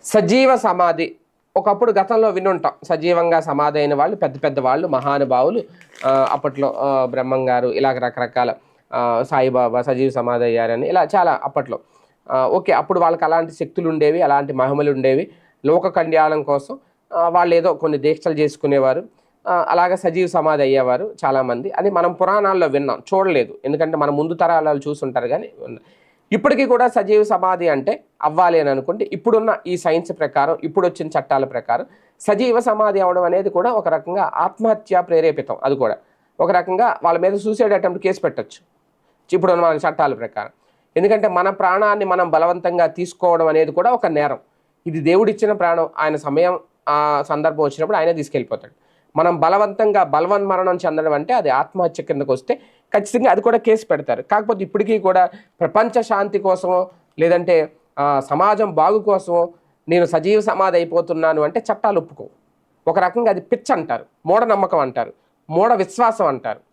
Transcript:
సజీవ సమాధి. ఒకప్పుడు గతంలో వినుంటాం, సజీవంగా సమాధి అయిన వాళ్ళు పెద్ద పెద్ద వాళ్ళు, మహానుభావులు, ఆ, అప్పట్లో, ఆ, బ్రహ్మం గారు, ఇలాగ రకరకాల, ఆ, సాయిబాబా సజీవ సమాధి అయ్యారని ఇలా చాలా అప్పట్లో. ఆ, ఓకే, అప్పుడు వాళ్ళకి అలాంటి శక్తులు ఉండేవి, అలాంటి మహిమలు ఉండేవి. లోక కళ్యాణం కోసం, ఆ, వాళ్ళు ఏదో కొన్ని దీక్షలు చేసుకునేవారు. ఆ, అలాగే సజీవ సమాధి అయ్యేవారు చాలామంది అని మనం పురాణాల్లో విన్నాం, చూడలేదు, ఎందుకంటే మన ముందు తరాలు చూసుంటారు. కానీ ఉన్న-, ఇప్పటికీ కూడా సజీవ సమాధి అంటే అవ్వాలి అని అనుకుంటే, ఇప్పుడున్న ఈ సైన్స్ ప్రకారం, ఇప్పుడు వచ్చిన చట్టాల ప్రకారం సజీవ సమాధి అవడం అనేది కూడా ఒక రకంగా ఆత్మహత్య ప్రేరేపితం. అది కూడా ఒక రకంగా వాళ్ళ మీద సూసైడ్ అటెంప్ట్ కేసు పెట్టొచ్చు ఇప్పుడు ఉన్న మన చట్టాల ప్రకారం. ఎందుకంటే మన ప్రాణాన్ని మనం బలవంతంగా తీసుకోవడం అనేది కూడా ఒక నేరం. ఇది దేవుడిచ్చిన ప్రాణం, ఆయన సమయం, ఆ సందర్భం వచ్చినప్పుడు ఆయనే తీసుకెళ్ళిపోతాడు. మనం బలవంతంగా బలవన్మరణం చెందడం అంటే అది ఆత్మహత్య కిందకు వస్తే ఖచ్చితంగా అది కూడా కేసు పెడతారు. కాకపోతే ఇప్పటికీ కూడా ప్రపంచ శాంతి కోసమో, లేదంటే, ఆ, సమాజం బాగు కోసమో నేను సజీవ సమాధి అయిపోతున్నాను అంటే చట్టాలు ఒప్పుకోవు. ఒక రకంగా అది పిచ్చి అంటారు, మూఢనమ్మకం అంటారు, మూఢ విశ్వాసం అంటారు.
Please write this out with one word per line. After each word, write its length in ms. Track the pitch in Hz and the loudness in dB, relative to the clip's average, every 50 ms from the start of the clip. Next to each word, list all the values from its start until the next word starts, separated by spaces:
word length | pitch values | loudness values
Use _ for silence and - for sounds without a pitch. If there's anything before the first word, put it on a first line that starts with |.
| _ | _
సజీవ 520 | - - 214 185 170 214 262 269 262 262 | 0 0 0 2 4 2 4 4 4 4
సమాధి. 600 | 240 233 214 180 180 175 170 165 160 165 - - _ _ _ _ _ _ _ _ | 2 2 -2 0 2 0 0 0 -2 -4 -6 -8 _ _ _ _ _ _ _ _
ఒకప్పుడు 340 | 190 185 208 202 202 240 233 | -2 0 0 0 2 0 2
గతంలో 380 | 208 196 190 196 233 220 220 220 | 2 0 0 0 0 2 2 2
వినుంటాం, 420 | 185 185 185 196 185 165 160 143 - _ - | 0 0 0 0 -2 0 -2 -4 -6 _ -6
సజీవంగా 560 | - 170 156 156 175 175 170 170 170 165 165 | -6 -4 -2 0 0 2 2 2 2 2 0
సమాధి 400 | 156 165 139 143 147 147 147 151 | 0 -2 -2 0 0 0 0 0
అయిన 140 | 147 147 147 | 0 0 2
వాళ్ళు 220 | 139 147 175 214 | 2 0 0 0
పెద్ద 280 | 196 - 143 131 135 - | -2 -4 -4 -4 -2 -4
పెద్ద 160 | 147 135 139 | -2 -2 0
వాళ్ళు, 280 | 127 127 131 156 180 | 0 0 0 0 0
మహానుభావులు, 760 | 170 139 127 135 143 139 143 139 131 131 123 131 165 220 240 - - - - - _ _ - - | -2 -2 -2 -2 -2 0 0 0 0 2 2 2 2 0 -2 -6 -8 -18 -20 -20 _ _ -6 -2
ఆ, 220 | 135 135 135 135 - | 0 2 2 2 0
అప్పట్లో, 440 | - 143 - 147 127 135 139 131 - | -2 -4 -4 -6 -4 -2 -4 -4 -2
ఆ, 280 | - 131 139 139 131 131 | -2 -2 0 0 0 0
బ్రహ్మం 440 | 123 120 131 127 131 131 131 131 127 | -2 -2 -4 -2 -2 -2 -2 0 0
గారు, 180 | 123 123 123 | 0 0 0
ఇలాగ 320 | 123 - 123 135 135 127 123 | 0 0 0 0 0 -2 -2
రకరకాల, 540 | 127 123 - 123 123 117 - 131 120 120 - - _ _ _ _ _ _ 127 | -4 -6 -4 -6 -8 -4 -2 -2 -2 -2 -4 -8 _ _ _ _ _ _ -6
ఆ, 300 | 120 123 120 117 117 131 131 | -2 -2 0 0 -2 -2 0
సాయిబాబా 500 | 156 135 131 131 123 127 123 117 113 123 | 0 0 0 2 2 0 0 0 0 -2
సజీవ 280 | 120 147 131 123 135 135 | -2 -2 -2 0 0 -2
సమాధి 340 | - 131 120 120 123 120 120 | 0 -2 -4 -2 -2 0 0
అయ్యారని 460 | 120 113 117 113 113 117 120 127 - | 0 0 0 0 -2 -2 -2 -2 0
ఇలా 180 | 175 180 160 151 - | 0 0 0 2 2
చాలా 240 | 196 175 165 151 - - | 2 2 2 0 -2 -4
అప్పట్లో. 360 | 135 - 151 135 127 - - _ _ _ _ _ _ _ _ _ - | -4 -4 -6 -6 -6 -10 -12 _ _ _ _ _ _ _ _ _ -4
ఆ, 160 | 127 131 131 | -2 0 0
ఓకే, 260 | 113 - 190 170 190 165 | 2 0 0 2 2 0
అప్పుడు 260 | 123 151 - 190 175 | 0 0 0 0 2
వాళ్ళకి 260 | 170 165 170 165 170 | 2 2 2 0 0
అలాంటి 260 | 156 165 165 165 160 | 0 0 0 -2 -4
శక్తులు 380 | 160 - 160 139 - - 170 165 | -6 -10 -10 -8 -6 -4 -2 -2
ఉండేవి, 320 | 160 156 151 147 160 175 | 0 2 2 2 2 2
అలాంటి 320 | 170 143 139 143 143 139 135 | 2 2 2 2 0 -2 -2
మహిమలు 380 | 131 127 135 143 147 147 147 | -2 0 0 0 0 0 0
ఉండేవి. 400 | 143 135 131 135 131 139 175 - - _ _ _ _ _ - | 0 0 2 2 2 2 -2 -4 -12 _ _ _ _ _ 0
లోక 220 | 139 160 180 175 | 2 2 2 2
కళ్యాణం 560 | 190 - 185 165 160 160 160 156 156 156 151 139 | 0 0 0 0 2 2 2 4 2 2 -2 -2
కోసం, 360 | 143 143 139 139 - 269 269 _ _ _ _ _ _ - | -2 -2 -2 -4 -8 -16 -16 _ _ _ _ _ _ -2
ఆ, 160 | 170 170 170 | 0 0 2
వాళ్ళు 260 | 165 180 175 175 170 | 2 2 2 4 2
ఏదో 180 | 170 165 180 160 | 2 2 2 0
కొన్ని 240 | 143 156 156 151 | 0 -2 -2 -2
దీక్షలు 360 | 139 131 151 160 156 - 175 156 | 0 0 0 0 0 -2 -4 0
చేసుకునేవారు. 680 | 147 151 147 147 - - 143 139 139 135 131 131 165 214 - _ _ _ _ _ _ _ | 0 0 -2 -2 -4 -2 0 2 2 2 2 0 0 -4 -10 _ _ _ _ _ _ _
ఆ, 180 | - 180 175 - - | -2 0 0 0 2
అలాగే 260 | 156 175 175 180 185 | 2 2 2 2 0
సజీవ 320 | 185 - 180 160 185 185 | -2 -2 -2 0 0 -2
సమాధి 360 | 170 175 170 151 156 156 147 139 | 0 0 0 0 2 2 2 2
అయ్యేవారు 520 | 131 135 135 127 127 123 127 196 220 - - - | 2 2 2 2 2 0 -2 -2 -8 -10 -4 -2
చాలామంది 460 | 139 135 135 131 123 120 120 - - | 0 0 0 0 -2 -4 -4 -6 -6
అని 180 | - - 180 202 | -6 -2 -2 0
మనం 240 | 190 170 170 175 - | 0 2 0 0 0
పురాణాల్లో 540 | 175 185 180 196 208 202 196 190 185 170 | 0 0 0 2 2 2 2 2 2 2
విన్నాం, 340 | 151 135 143 143 131 117 - - - - | 2 0 -2 -2 -2 -4 -6 -6 -2 0
చూడలేదు, 440 | 190 190 190 165 135 117 - - - - | 0 2 2 2 0 0 -2 -6 -8 -6
ఎందుకంటే 320 | 135 147 147 165 160 160 | -4 -2 -2 -2 -2 0
మన 120 | 156 147 143 | -2 -2 0
ముందు 240 | 143 143 156 165 170 | 0 -2 -2 -4 -2
తరాలు 560 | 165 180 170 170 160 156 156 147 139 135 147 | 0 0 2 2 2 2 0 -2 -2 -4 -8
చూసుంటారు. 380 | 147 147 147 131 123 127 117 | -8 -6 -8 -6 -4 -4 -4
కానీ 220 | 120 139 - - - - - | -2 -4 -6 -6 -12 -16 -18
ఉన్న-, 180 | 117 123 117 - _ _ _ _ _ _ _ _ _ _ | -16 -16 -16 -18 _ _ _ _ _ _ _ _ _ _
ఇప్పటికీ 340 | 208 - - 285 294 240 277 | -4 0 2 0 2 2 2
కూడా 220 | 233 247 233 254 | 2 2 2 2
సజీవ 360 | 240 240 240 196 190 214 214 214 | 2 0 -2 0 2 2 2 4
సమాధి 440 | 208 220 180 185 185 185 175 175 | 2 0 0 0 -2 -2 0 0
అంటే 360 | 165 147 135 139 175 233 311 _ _ _ _ - | 0 0 0 -2 -4 -6 -6 _ _ _ _ -6
అవ్వాలి 360 | 151 156 170 185 175 170 160 | -2 2 2 2 4 4 2
అని 100 | 147 143 | 2 0
అనుకుంటే, 400 | 135 135 131 165 180 214 - - - | -2 -2 -2 -4 -4 -4 -6 -8 -8
ఇప్పుడున్న 440 | 160 - 233 226 220 220 226 190 - - | -4 -2 0 2 2 2 0 -4 -4 -4
ఈ 100 | 185 180 | -6 -6
సైన్స్ 340 | 175 - 170 160 170 165 170 175 - | -2 -2 0 0 0 -2 -6 -6 -6
ప్రకారం, 380 | 156 135 - 147 143 151 165 - - | -6 -2 0 0 0 0 -2 -4 -6
ఇప్పుడు 240 | 160 151 196 190 | -4 -2 0 -2
వచ్చిన 200 | 175 170 - 165 | -2 -4 -6 -12
చట్టాల 380 | 156 - 165 165 - 143 135 135 | -4 -4 -4 -2 0 -2 -2 -2
ప్రకారం 400 | 139 127 120 - - 117 - - _ _ _ _ _ _ _ | -2 -6 -10 -4 -2 -4 -4 -4 _ _ _ _ _ _ _
సజీవ 400 | - - 208 196 254 247 226 240 | -2 -2 0 0 2 2 0 0
సమాధి 400 | 233 247 214 214 220 208 196 196 | 2 0 0 2 0 0 2 0
అవడం 240 | 185 180 180 180 180 | 0 0 0 0 0
అనేది 260 | 170 175 190 196 170 | 2 0 0 -2 0
కూడా 240 | 170 175 185 240 240 | -2 0 0 0 -2
ఒక 140 | 214 - | 0 0
రకంగా 440 | 170 160 151 156 170 175 202 180 - - | 0 -2 -2 -2 -4 -2 -2 -2 -2 -2
ఆత్మహత్య 680 | - 170 190 - - 220 226 214 214 - - 196 180 | -2 -2 -4 -2 -2 0 0 0 0 -2 0 0 0
ప్రేరేపితం. 560 | 175 175 170 160 160 160 147 156 127 - 110 - - | 2 2 0 2 2 2 0 -2 -6 -6 -8 -4 -2
అది 120 | 135 139 | -2 0
కూడా 220 | 135 127 107 - - _ _ _ _ _ _ _ - | 0 0 -2 -2 -4 _ _ _ _ _ _ _ -2
ఒక 120 | 160 170 | 0 2
రకంగా 480 | 190 180 170 190 185 185 226 220 - - 147 | 2 0 0 0 0 0 0 0 0 0 0
వాళ్ళ 160 | 170 170 170 | 0 0 2
మీద 140 | 180 190 196 | 0 0 0
సూసైడ్ 400 | 202 196 220 214 208 233 208 208 | -2 -4 -4 0 0 2 2 2
అటెంప్ట్ 300 | 185 190 185 180 180 - | 0 0 -2 -4 -2 -2
కేసు 180 | 185 175 - | -4 -2 -2
పెట్టొచ్చు 380 | - 151 - - 110 - - - _ _ _ _ _ _ _ _ _ _ _ _ _ _ 180 | -4 -4 -4 -6 -12 -12 -16 -20 _ _ _ _ _ _ _ _ _ _ _ _ _ _ -2
ఇప్పుడు 200 | 185 175 185 175 | 0 2 2 2
ఉన్న 100 | 170 170 | 4 2
మన 120 | 165 160 | 2 0
చట్టాల 380 | 147 - 165 - - 156 143 123 | 0 -2 -4 0 0 -2 -2 -2
ప్రకారం. 360 | 110 117 110 _ 107 104 110 _ _ _ _ _ _ _ _ _ | -4 -8 -10 _ -10 -10 -10 _ _ _ _ _ _ _ _ _
ఎందుకంటే 300 | 160 180 202 220 214 214 | 0 2 2 2 2 2
మన 220 | 202 180 180 180 190 | 0 0 0 0 0
ప్రాణాన్ని 560 | 196 190 196 180 180 202 214 208 208 208 202 | -2 0 0 0 2 2 2 0 0 0 0
మనం 240 | 185 180 185 180 165 | -2 0 0 0 0
బలవంతంగా 560 | 165 156 165 175 175 180 175 180 175 175 170 | 2 2 2 2 0 -2 -2 -2 0 2 0
తీసుకోవడం 640 | 156 165 175 180 175 - _ 185 175 170 165 165 | 0 0 -6 -10 -10 -6 _ 0 2 2 2 2
అనేది 240 | 160 151 156 160 156 | 2 4 2 2 2
కూడా 200 | 143 170 180 233 | 0 0 0 0
ఒక 140 | 247 240 220 | 0 0 -2
నేరం. 320 | 180 156 147 147 139 131 - _ _ _ _ _ _ _ _ _ | -2 0 0 0 -2 -4 -6 _ _ _ _ _ _ _ _ _
ఇది 120 | 175 156 160 | -8 -8 -2
దేవుడిచ్చిన 520 | 143 156 180 190 226 214 208 208 220 208 | 0 2 4 4 4 2 0 0 0 0
ప్రాణం, 380 | - - 180 170 170 170 160 151 - - | 0 0 0 0 2 0 -2 -4 -2 -2
ఆయన 160 | 151 156 156 | -2 -2 -2
సమయం, 440 | 147 151 143 139 156 175 180 185 - - _ _ _ _ - | -4 -4 -2 0 2 2 2 0 -4 -8 _ _ _ _ -2
ఆ 340 | 147 147 147 151 147 143 143 | 0 0 0 0 0 -2 -2
సందర్భం 360 | - 156 147 151 160 151 151 151 | -2 -4 -2 0 -2 0 0 -2
వచ్చినప్పుడు 340 | 143 143 151 160 160 214 | -2 -2 -4 -4 -2 0
ఆయనే 160 | 180 160 170 170 | 0 2 0 0
తీసుకెళ్ళిపోతాడు. 720 | 156 143 - - 139 113 - 113 - - - _ _ _ _ _ _ _ _ _ | -2 -6 -6 -6 -6 -6 -6 -10 -10 -10 -20 _ _ _ _ _ _ _ _ _
మనం 240 | 151 165 175 175 156 | 0 0 0 2 2
బలవంతంగా 640 | 143 165 190 202 208 202 196 208 220 214 208 196 180 | 2 2 4 2 0 0 0 0 0 2 2 2 2
బలవన్మరణం 760 | 143 139 151 165 180 202 202 202 196 190 180 185 185 180 175 180 | 2 0 0 2 2 0 0 0 0 -2 0 0 0 -2 0 -2
చెందడం 280 | 165 156 156 156 160 147 | -2 -2 0 0 0 -2
అంటే 200 | 143 156 214 247 | -2 -2 0 -2
అది 160 | 240 175 147 | 0 2 2
ఆత్మహత్య 540 | 127 135 156 - _ 190 180 170 170 - 147 | 0 0 -2 -2 _ -2 -2 -2 -2 -6 -6
కిందకు 300 | - 156 139 139 135 127 | -6 -4 -4 -2 -2 -2
వస్తే 220 | 127 - - 240 247 - _ _ _ _ _ - | -4 -2 -4 -6 -6 -6 _ _ _ _ _ -2
ఖచ్చితంగా 340 | 208 202 - - 240 247 269 | -2 -2 0 -2 2 4 4
అది 100 | 240 202 | 2 4
కూడా 160 | 202 233 233 | 2 2 2
కేసు 280 | 226 226 233 214 220 220 | 2 2 2 2 2 2
పెడతారు. 360 | _ 165 147 143 - 120 - | _ -4 -4 -2 -4 -4 -4
కాకపోతే 420 | - _ 202 208 208 214 226 190 196 | -2 _ -2 -2 0 -2 -4 -4 -4
ఇప్పటికీ 360 | - - 202 220 196 220 214 | -6 -4 -4 0 0 0 0
కూడా 300 | 180 190 185 185 180 175 - - _ _ _ _ | 2 2 4 4 2 2 -2 -14 _ _ _ _
ప్రపంచ 420 | 170 156 - 208 226 240 240 240 | -4 0 2 2 0 2 0 -2
శాంతి 380 | 226 - 220 196 202 208 202 196 | 0 0 -2 -2 -2 -2 -2 -2
కోసమో, 480 | 202 190 185 180 190 180 185 180 185 185 _ _ _ _ _ - | 0 0 -2 0 0 0 0 0 -2 -4 _ _ _ _ _ 0
లేదంటే, 520 | 160 170 175 175 170 175 175 160 156 147 _ _ _ _ _ - | 2 2 2 2 2 2 2 2 2 0 _ _ _ _ _ -2
ఆ, 220 | 143 143 143 135 131 - | 0 0 0 0 0 -2
సమాజం 420 | 143 156 185 208 214 202 220 196 | 0 2 2 2 2 2 0 0
బాగు 280 | 165 156 156 180 208 220 | 2 2 2 2 2 2
కోసమో 500 | 202 208 196 190 190 175 170 170 170 170 170 _ _ _ _ _ _ - | 2 0 0 0 0 0 0 0 0 0 -4 _ _ _ _ _ _ 0
నేను 160 | 165 175 175 | 2 2 2
సజీవ 360 | 151 175 160 156 190 214 214 | 2 0 0 2 2 2 2
సమాధి 360 | 208 - 160 190 190 190 175 | 2 0 0 0 0 2 2
అయిపోతున్నాను 640 | 170 170 170 165 170 165 170 175 160 160 160 160 156 | 0 0 0 -2 -2 -2 0 -2 0 0 0 2 0
అంటే 180 | 147 147 - 226 | 0 -2 -2 -4
చట్టాలు 400 | - - 220 220 - 214 202 170 | -4 -4 -6 -2 -2 0 0 -2
ఒప్పుకోవు. 300 | 160 - - - - - _ _ _ _ _ _ _ _ _ _ _ | -4 -6 -18 -20 -20 -20 _ _ _ _ _ _ _ _ _ _ _
ఒక 120 | 160 156 196 | -2 0 0
రకంగా 300 | 180 180 180 240 233 220 | 0 0 0 0 0 0
అది 120 | 196 185 | 0 -2
పిచ్చి 340 | - _ - 196 - - 262 | -2 _ -4 -4 0 -2 -2
అంటారు, 300 | 180 151 113 120 113 - _ _ _ _ | -2 -2 -6 -6 -8 -8 _ _ _ _
మూఢనమ్మకం 540 | 160 185 220 240 226 214 196 190 180 185 160 | 0 2 2 2 2 2 0 0 0 0 0
అంటారు, 340 | 139 131 123 123 117 - - _ _ _ _ _ _ - | -2 -2 -4 -6 -6 -6 -10 _ _ _ _ _ _ -4
మూఢ 240 | 156 170 202 233 240 | 0 0 2 2 2
విశ్వాసం 520 | 196 185 - - 233 240 226 226 226 190 | 0 0 -4 -2 0 0 0 2 0 -2
అంటారు. 340 | 151 135 123 - 117 104 - _ _ | -2 -2 -4 -6 -8 -10 -10 _ _